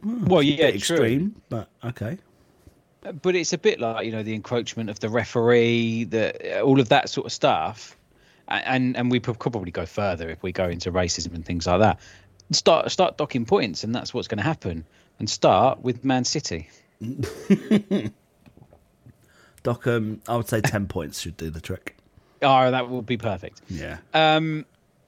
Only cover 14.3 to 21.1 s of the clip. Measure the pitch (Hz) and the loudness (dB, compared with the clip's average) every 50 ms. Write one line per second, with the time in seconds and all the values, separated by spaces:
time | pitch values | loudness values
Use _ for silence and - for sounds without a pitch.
14.3 | 110 107 101 - 160 - - 98 85 80 80 - _ _ _ _ _ - 113 110 | -4 -4 -2 -2 -4 -4 -4 -6 -6 -6 -10 -14 _ _ _ _ _ -8 -8 -6
15.3 | - - - 151 107 92 113 135 127 - - 123 123 - - 135 131 127 123 - | -2 2 4 4 6 6 4 4 2 0 -2 -4 -4 -2 -2 0 0 0 0 -2
16.3 | - 156 - - - 80 80 - _ _ _ _ _ _ 110 113 135 143 120 - | -4 -4 -4 -6 -8 -8 -10 -12 _ _ _ _ _ _ -10 -10 -6 -6 -6 -8
17.3 | - - - - 196 - - - 226 202 - - 196 185 110 107 - _ _ _ | -8 -8 0 2 2 2 2 2 0 0 2 0 -2 -4 -4 -6 -10 _ _ _
18.3 | _ _ _ - _ - - - - _ _ _ _ _ _ - - _ _ _ | _ _ _ -20 _ -20 -20 -20 -20 _ _ _ _ _ _ -20 -20 _ _ _
19.3 | _ _ _ _ _ - - 123 120 - - 127 120 117 110 107 107 104 - - | _ _ _ _ _ -8 -4 -4 -4 -2 0 0 0 0 0 -2 -6 -8 -6 -4
20.3 | 117 120 107 - - 110 - - - 104 101 92 - 92 78 73 | -2 -2 -2 -2 -2 0 0 0 0 -2 -2 -4 -4 -6 -6 -6